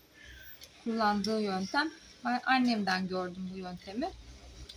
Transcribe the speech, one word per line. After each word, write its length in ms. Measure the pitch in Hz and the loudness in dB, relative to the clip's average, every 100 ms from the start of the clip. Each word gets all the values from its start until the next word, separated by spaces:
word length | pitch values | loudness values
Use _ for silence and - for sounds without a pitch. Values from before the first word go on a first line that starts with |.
| - - - - - - - - | -20 -20 -20 -16 -14 -14 -14 -8
kullandığı 560 | 233 226 214 208 196 220 | -2 4 4 4 2 2
yöntem. 480 | 208 190 196 285 311 - - - | 2 0 2 2 0 -4 -18 -6
Ben 160 | 240 247 - | -2 0 4
annemden 600 | 262 247 220 190 185 185 | 4 6 4 2 0 0
gördüm 420 | 185 180 185 185 | -2 -2 -4 -6
bu 40 | 190 | -6
yöntemi. 520 | 180 180 196 214 349 - - - - - - | -8 -8 -6 -4 -4 -4 -16 -18 -18 -16 -16